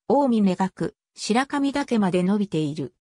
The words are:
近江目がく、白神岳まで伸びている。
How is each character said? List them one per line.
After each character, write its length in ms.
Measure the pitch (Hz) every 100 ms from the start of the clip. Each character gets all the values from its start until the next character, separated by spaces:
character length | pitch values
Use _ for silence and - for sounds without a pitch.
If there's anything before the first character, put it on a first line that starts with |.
| -
近 300 | 262 277 226
江 60 |
目 140 | 202 180
が 120 | 190
く、 260 | - 165 - _
白 320 | - - 220 277
神 260 | 285 277
岳 260 | 277 277 233
ま 120 | 196
で 120 | 180
伸 140 | 180 208
び 120 | 196
て 100 | 160
い 160 | 151
る。 180 | 151 131 _